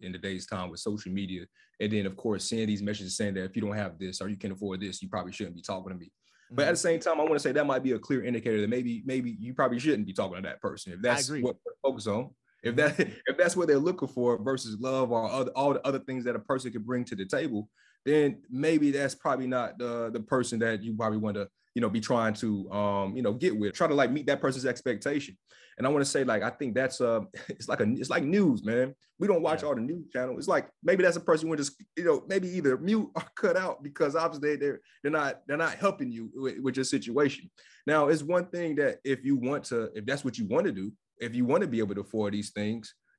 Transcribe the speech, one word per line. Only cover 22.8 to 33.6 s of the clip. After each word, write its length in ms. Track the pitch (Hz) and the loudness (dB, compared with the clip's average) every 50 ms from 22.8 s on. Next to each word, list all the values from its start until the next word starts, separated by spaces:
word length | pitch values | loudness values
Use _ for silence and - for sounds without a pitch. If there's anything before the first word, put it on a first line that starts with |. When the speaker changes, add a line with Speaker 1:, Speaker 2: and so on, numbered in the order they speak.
| 104 101 101 98 98 95 107 | 0 2 2 0 0 -2 -2
Speaker 1:
you 60 | 127 123 | 0 0
know, 120 | 104 104 | 0 0
get 240 | 120 139 180 107 107 | 2 0 0 0 2
with, 160 | 104 101 - | 0 -2 0
try 120 | - 180 | 2 2
to, 80 | 156 147 | 4 4
like, 160 | 143 135 120 127 | 4 4 4 2
meet 140 | 151 143 | 0 0
that 140 | 143 139 139 | 0 0 2
person's 240 | - 139 131 131 127 | 2 0 0 0 -2
expectation. 720 | 131 123 - - 131 117 98 - 143 147 147 - - - _ _ _ - - - - - - | -4 -4 -2 -2 -2 -2 -2 -2 -2 -2 -2 -4 -6 -14 _ _ _ -20 -20 -20 -20 -8 -2
And 80 | 120 | 0
I 40 | 135 | 2
wanna 140 | 151 143 139 | 2 2 2
say, 200 | 139 - 151 135 | 2 2 2 2
like, 180 | 123 113 104 98 | 4 2 2 2
I 80 | 120 | 0
think 240 | - - 147 127 101 | -2 -2 -4 -2 0
that's, 260 | 127 131 127 - - | 0 0 0 0 0
uh, 200 | 127 117 117 110 98 95 - | 2 2 2 2 0 -4 -12
<laughs> 140 | - - - | -16 -12 -12
it's 200 | 139 - - - | -12 -10 -4 -4
like 120 | - - | 0 2
a, 40 | 113 | 2
it's 260 | 104 123 - - 143 | 2 2 0 0 0
like 140 | - 175 143 | 0 0 2
news, 400 | 139 175 208 196 160 123 101 - | 2 4 4 6 6 4 2 0
man. 300 | 107 117 123 127 135 143 _ _ _ _ - | 0 2 2 2 0 -2 _ _ _ _ -2
We 80 | 185 | 2
don't 160 | 202 190 165 160 | 4 4 4 4
watch 200 | 160 160 156 156 | 2 0 0 0
Speaker 2:
Yeah. 20 | |
Speaker 1:
all 100 | 151 139 | -2 -2
the 60 | 120 | -2
news 280 | 113 135 170 180 156 - - | -2 -4 -4 -6 -8 -6 -4
channel. 240 | 127 127 131 123 - | -4 -2 -2 -4 -6
It's 100 | 143 - | 0 2
like, 200 | 175 147 - - _ _ - | 2 2 0 -2 _ _ 2
maybe 200 | - 190 185 185 | 2 4 6 6
that's 140 | 180 170 | 4 4
a 40 | 170 | 2
person 280 | - - 165 156 160 160 | 2 2 2 2 2 0
we 80 | 160 | 0
just, 260 | 147 139 143 - _ - _ - | 0 -2 -4 -6 _ -20 _ -6
you 80 | 160 175 | -2 2
know, 200 | 170 151 131 - - | 4 4 2 2 0
maybe 200 | 190 196 185 180 | -2 -2 -2 -2
either 300 | 180 185 151 139 131 131 | -4 0 2 2 2 2
mute 320 | 151 190 220 220 208 - - | 2 2 2 2 2 0 -4
or 80 | - - - - | -8 -8 -8 -8
cut 200 | - - 180 170 | 0 2 2 2
out 260 | 185 | 4